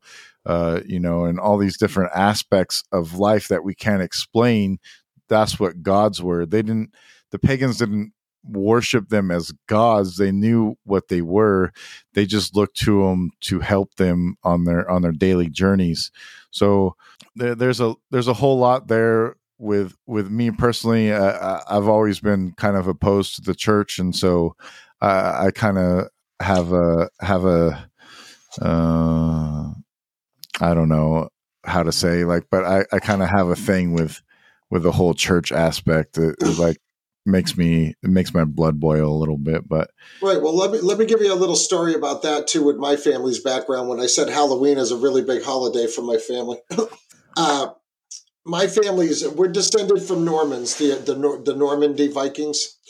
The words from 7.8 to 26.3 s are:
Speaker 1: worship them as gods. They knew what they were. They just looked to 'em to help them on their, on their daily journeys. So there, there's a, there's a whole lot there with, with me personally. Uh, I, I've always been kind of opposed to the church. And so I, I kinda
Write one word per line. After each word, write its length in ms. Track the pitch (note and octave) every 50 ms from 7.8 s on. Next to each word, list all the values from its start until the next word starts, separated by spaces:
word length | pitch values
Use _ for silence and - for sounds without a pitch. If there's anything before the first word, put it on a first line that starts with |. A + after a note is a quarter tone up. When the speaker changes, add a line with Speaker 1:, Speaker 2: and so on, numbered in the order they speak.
| A#2+ G#2 G#2 G#2 G#2+ G#2+ - _ _ _ _ _ -
Speaker 1:
worship 600 | - G#2+ G2 G2 G#2 A2+ A#2+ A#2 - - A#2 G2 -
them 220 | A2 G#2 F#2+ F2+
as 220 | F2 F2 E2 - - - _
gods. 520 | - G#2+ G#2+ A#2 A#2 A2 G#2 G2 F#2 F2 F#2
They 120 | G2+ G2
knew 460 | F#2+ G2 G#2+ A2+ A#2 A#2 A2 G#2+ G#2+ - _
what 240 | F#2+ G2 F#2 - -
they 140 | F#2+ F2 E2+
were. 500 | E2 F2+ G#2 A2+ G#2+ G2 F#2 F#2 F2 - - - - - - - _ -
They 140 | G3+ G#3
just 280 | F#2+ G#2 G#2 F3 - -
looked 220 | G#3 G3+ - - -
to 280 | - A2 G#2 G2 G2 F#2+
'em 220 | F#2 F2+ F2+ E2+ - _
to 200 | - - F#2+ F2
help 340 | - - G#2 G2 G2 - _
them 420 | - F#2+ F2+ F2 F2+ F2 F2+ - - -
on 200 | F2+ F2 F2 F2
their, 240 | F2 E2+ F2 F2 F2+
on 100 | F#2 F2+
their 120 | F2 E2+ D#2+
daily 360 | D2 F#2+ F#2 F#2 F2 F2 E2
journeys. 600 | C#2+ - F#2+ F#2+ G2 F#2+ F2+ E2+ D#2+ - - - - - - - - - - _
So 440 | - - G2+ G2+ G2+ G2 F#2+ F#2 - _ _ - - - - _ _
there, 200 | A2+ B2 A#2+ A#2+
there's 260 | A2+ B2 B2+ B2 A2
a, 140 | B2 A2+ A#2 - _ _
there's 180 | C3+ B2+ A#2 B2+
a 60 | A#2
whole 240 | G#2+ C#3+ C3+ C3+ B2+
lot 300 | B2 B2 B2+ C3+ - -
there 480 | A2+ A2+ A2+ A2+ A2+ A2+ A2+ A#2+ A#2+ _ _ _ _ -
with, 380 | A2+ G#2 G#2 G2+ G2 F2+ - _ _
with 240 | - A#2 G#2+ G2+ F#2+
me 200 | G#2 A#2 A#2+ A#2
personally. 600 | A2 - B2 A#2+ A2+ - - A#2 A2+ A2+ A2 G#2+
Uh, 520 | G#2+ G#2 G2 G2 G#2 F2 F2+ F#2+ F#2+ D#2 -
I, 100 | - G2+ G#2
I've 100 | G2+ A2
always 320 | G#2+ G#2+ A2 G#2+ G2 -
been 320 | - G#2 G2+ F#2+ F#2 F2+ -
kind 240 | - - G#2 G2+
of 100 | F#2+ F2+
opposed 500 | F#2 F2 - - G2+ G2+ G2+ F#2+ - -
to 40 | -
the 140 | - G2 F2+
church. 440 | - - A2 G#2+ G#2 G2+ - - -
And 160 | F2+ F2+ E2+
so 420 | - - F#2 F2 F2 E2 E2 - _ - - - - - _ _ _
I, 460 | - G#2 F#2+ F#2 F#2+ F2+ D2+ B1+ F#2
I 40 | F#2+
kinda 600 | - - A2+ G#2 F#2+ F#2+ F2+ F2+ F2+ F2+ - - - _ _ _